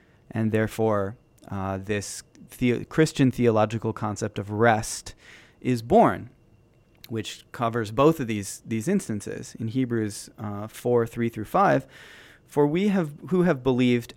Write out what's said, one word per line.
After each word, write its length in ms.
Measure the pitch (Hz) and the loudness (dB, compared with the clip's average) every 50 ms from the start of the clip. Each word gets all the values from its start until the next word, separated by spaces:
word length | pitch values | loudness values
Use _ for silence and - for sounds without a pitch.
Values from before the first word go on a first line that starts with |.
| _ _ _ _ _ - | _ _ _ _ _ -8
and 220 | - 113 110 110 | -4 -2 -2 0
therefore, 640 | 107 110 110 104 - - 113 110 107 101 98 98 120 _ _ _ _ _ - - | 2 0 0 0 0 0 0 2 2 0 0 -4 -6 _ _ _ _ _ -14 -10
uh, 300 | 101 98 95 98 95 95 | -8 -6 -4 -4 -6 -6
this 400 | 95 104 104 101 - - - - - _ _ - - - - - | -4 -4 -4 -4 -4 -6 -12 -14 -16 _ _ -20 -20 -18 -6 0
the-, 260 | 127 123 117 110 104 | 0 2 2 0 -4
Christian 460 | - - 160 156 - - - 139 127 | -4 2 2 2 2 4 2 2 2
theological 640 | - 120 120 117 110 107 107 107 117 107 - 113 104 | 2 2 2 4 4 4 2 2 0 -4 -4 -4 -4
concept 440 | - 110 107 101 - 113 104 - 107 | -4 -6 -6 -6 -6 -6 -6 -6 -8
of 120 | 98 101 | -8 -6
rest 640 | 104 104 117 117 110 107 - - - - - - - _ - - - - - - _ _ | 0 4 4 4 4 4 0 -6 -10 -10 -12 -16 -20 _ -20 -20 -20 -20 -20 -20 _ _
is 180 | - 127 127 113 | -4 -2 -2 -2
born, 480 | 113 123 180 233 196 117 98 101 107 - _ _ _ _ _ _ _ _ _ _ _ _ _ _ - - | 0 4 6 6 6 6 2 -2 -10 -14 _ _ _ _ _ _ _ _ _ _ _ _ _ _ -12 -8
which 380 | 113 110 104 - - - - - | -6 -6 -6 -8 -12 -16 -18 -18
covers 380 | - - 120 117 110 120 110 104 | -6 -4 -4 -2 -2 -2 -4 -2
both 300 | 110 131 143 160 160 - | 2 4 4 4 4 2
of 60 | 127 | -2
these, 360 | 110 110 101 98 - - - - | -4 -4 -4 -4 -8 -12 -14 -8
these 200 | - 113 110 110 | -6 -4 -4 -2
instances 680 | 170 208 190 - - 110 101 - 107 101 104 - - - - | 0 -2 -2 -2 -4 -6 -6 -6 -8 -10 -10 -12 -14 -10 -8
in 100 | 113 110 | -8 -4
Hebrews, 600 | 107 131 131 120 120 113 107 104 104 - - - - - | -2 -2 -2 0 -2 -2 -2 -4 -6 -10 -14 -16 -14 -12
uh, 280 | 110 104 101 101 107 | -10 -8 -8 -8 -10
four 400 | 110 - - - 123 123 117 113 | -12 -12 -6 -2 0 2 2 2
three 240 | 113 - 120 117 117 | 0 -2 -4 -4 -4
through 160 | - 110 98 | -4 -6 -10
five. 400 | - - 180 202 165 135 135 - - - - - - - - - - - _ _ | -2 0 2 2 4 2 0 -2 -6 -20 -20 -20 -20 -20 -20 -20 -20 -20 _ _
"For 200 | _ - 151 147 | _ 0 2 2
we 220 | 147 156 180 202 214 | 2 2 2 2 2
have, 240 | 190 196 165 147 147 - - 127 | 2 0 0 -2 -6 -12 -6 -2
who 160 | 185 180 175 | 0 2 4
have 180 | 180 151 131 | 2 2 2
believed 500 | 123 135 127 123 127 123 120 120 117 - - | 2 0 2 4 4 4 4 2 0 -6 -12